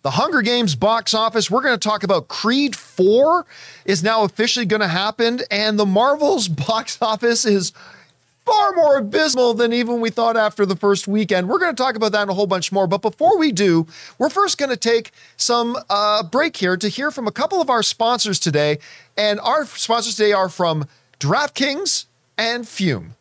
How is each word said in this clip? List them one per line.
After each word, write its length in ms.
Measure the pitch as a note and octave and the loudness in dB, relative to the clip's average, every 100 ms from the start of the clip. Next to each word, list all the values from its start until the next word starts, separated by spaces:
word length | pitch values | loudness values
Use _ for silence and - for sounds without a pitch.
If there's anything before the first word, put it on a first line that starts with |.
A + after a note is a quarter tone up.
the 100 | C#3 | -2
Hunger 280 | C#3 C4 C4+ | -2 0 0
Games 360 | A3 A#3+ A3 B2+ | 0 0 0 0
box 360 | G3+ A3+ - | 0 0 0
office. 380 | A3 A3 A3 G3 | -2 0 0 0
We're 120 | A3+ | 0
gonna 140 | C4 A3 | 0 0
talk 280 | G#3 G#3 | -2 -2
about 240 | G3 F#3 - | 0 -2 -2
Creed 480 | - G#3+ C4 C#4+ - | -4 0 0 0 -4
four 680 | - - F#3 A3+ D4 F4 - - - - | -10 2 4 6 4 2 -2 -20 -20 -10
is 200 | - F#3+ | -4 0
now 180 | G3 A3 | 2 2
officially 440 | G#3 - A3+ B3 G#3 | 0 0 -2 0 0
gonna 220 | G#3+ G3 | 0 0
happen, 520 | E3+ G#3 G#3+ A#3 B3 - | -2 -4 0 -2 -2 -4
and 280 | G3+ G#3+ G#3 | -2 0 0
the 80 | G3+ | 2
Marvels 600 | F#3+ B3+ D4 D4 F#4 G3+ | 4 2 2 2 2 -2
<laughs> 180 | D3+ C#3 | -4 -2
box 300 | A3 - - | -2 -4 -4
office 420 | A3+ G#3+ A#3 A3+ | -2 0 0 2
is 280 | A3+ G3 F3 - - - _ _ _ _ | 2 2 0 -8 -20 -20 _ _ _ _
far 280 | - G#4+ G4+ | 0 2 2
more 260 | F4+ D4+ C#4 | 2 4 4
abysmal 560 | G#3 D#4 D#4 B3+ B3 | 2 0 0 2 0
than 180 | A3 A#3 | 2 0
even 300 | A#3+ A#3 A#3+ | 0 -2 -2
we 80 | A3+ | -2
thought 260 | A#3+ A#3 A3+ | 0 0 2
after 300 | G#3+ - G3+ | 0 0 -2
the 100 | F#3 | 0
first 320 | G3+ G3 - | 0 0 0
weekend. 400 | G#3 G#3 F#3 F3+ | -2 0 0 0
We're 100 | E4+ | 0
gonna 140 | F4 | 0
talk 240 | B3+ C4 A3 | 0 -2 0
about 160 | G#3+ | 0
that 80 | G#3 | 0
and 100 | G3+ | -2
a 40 | |
whole 120 | F#3 G3+ | -2 0
bunch 240 | F#3 E3 | -2 -2
more. 160 | F#3+ F#3 | -2 0
But 140 | G3 | 0
before 380 | A3 - D#4+ G4 | -2 0 2 4
we 140 | D#4 | 2
do, 340 | F#3 G3+ E3 D#3+ - - _ | 2 2 2 0 -12 -20 _
we're 100 | C#4 | -2
first 300 | F#4+ G4+ - | 2 0 0
gonna 180 | C#4 A#3+ | -2 -2
take 360 | A#3 A#3 A3+ _ - - | 0 0 -2 _ -20 -6
some, 400 | - A#3+ A#3 B3 - | 0 0 0 -4 -2
uh, 340 | G3+ G#3 G#3+ | 0 2 0
break 340 | E3+ B3 E4 - | 0 -2 -2 -2
here 180 | F#3 F3+ | -2 0
to 120 | G#3 | -4
hear 200 | - D4 | -4 -6
from 160 | C#4+ G#3+ | -4 -8
a 60 | |
couple 300 | - D#4 F#4+ | -4 -2 0
of 80 | C#4 | 0
our 120 | A#3+ | 0
sponsors 560 | G3+ - A3+ A#3+ G#3+ F3+ | 0 -2 0 0 -2 -2
today. 420 | F3 D3 D3+ D3+ - - _ - | 0 0 0 -2 -6 -20 _ -2
And 240 | G#3 G#3 | -2 0
our 240 | A#3 D4+ | 0 -2
sponsors 520 | C4+ - - A#3 A3+ G#3 | -2 -6 -2 -2 -2 0
today 180 | G#3+ | 2
are 160 | G3+ F#3 | 2 0
from 360 | - E3+ D#3 C#3 _ _ _ | 0 -2 -2 -6 _ _ _
DraftKings 840 | C#3 A3+ D4 - C#4 C#4+ G4 - - _ _ - | -2 0 -2 -2 -2 -2 -4 -4 -6 _ _ -4
and 320 | A3+ A#3+ A3+ | -4 -4 -8
Fume. 460 | - F#3 A2 E2+ - | -4 -2 -2 -8 -20